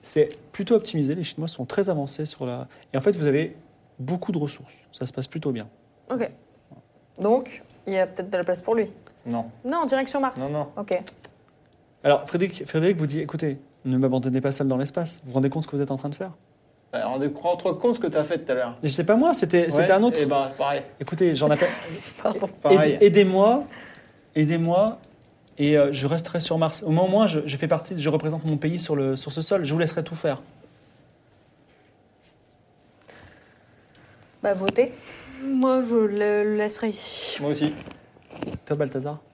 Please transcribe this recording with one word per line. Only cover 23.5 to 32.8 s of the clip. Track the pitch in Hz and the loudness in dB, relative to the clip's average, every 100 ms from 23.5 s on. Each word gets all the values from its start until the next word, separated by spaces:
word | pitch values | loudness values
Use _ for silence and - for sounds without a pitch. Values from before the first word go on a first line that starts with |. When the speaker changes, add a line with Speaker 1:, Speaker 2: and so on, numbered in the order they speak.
| 254 294 - - - - _ _ 156 | 4 0 -14 -20 -20 -20 _ _ 0
Speaker 1:
aidez-moi, | 151 165 165 175 214 233 - _ _ _ _ - | 2 2 2 2 2 0 -18 _ _ _ _ -2
et, | 147 151 | 4 6
euh, | 143 | 4
je | 143 135 | 2 0
resterai | 165 165 175 | -2 -2 -4
sur | 160 160 | -2 0
Mars. | 160 160 190 | 0 -2 0
Au | |
moins, | 160 190 | 2 4
moi, | 196 214 | 4 4
je, | 156 147 | 2 -2
je | 135 | -4
fais | 160 | 0
partie, | 160 160 180 | 0 -2 -4
je | 147 | 0
représente | 151 156 156 | 0 -2 -4
mon | 156 151 | -2 -2
pays | 156 170 | -2 -4
sur | 175 | -2
le, | 147 135 131 | -2 0 -2
sur | 147 | -6
ce | 151 | -6
sol. | 160 196 | 0 0
Je | 147 | 0
vous | 156 | 0
laisserai | 165 160 | 0 -2
tout | 156 | -6
faire. | 165 160 131 - - - _ _ _ _ _ _ _ _ _ _ _ _ _ _ _ - _ _ _ _ _ | -4 -4 -4 -8 -20 -20 _ _ _ _ _ _ _ _ _ _ _ _ _ _ _ -20 _ _ _ _ _